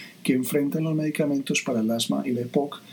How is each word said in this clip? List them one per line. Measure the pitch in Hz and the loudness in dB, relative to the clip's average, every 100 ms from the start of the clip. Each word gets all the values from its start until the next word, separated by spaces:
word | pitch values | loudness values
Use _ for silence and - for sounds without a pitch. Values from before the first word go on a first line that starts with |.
| - - | -18 -8
que | - | 0
enfrentan | 127 127 147 143 156 | 2 2 0 0 0
los | 160 | 0
medicamentos | 156 151 151 147 139 135 147 | 0 0 0 0 0 0 -2
para | - 120 | 0 0
el | 110 | 2
asma | 117 - - 139 | 0 0 -2 0
y | |
la | 120 | -2
epoc | 120 147 139 - - | 0 0 0 -6 -16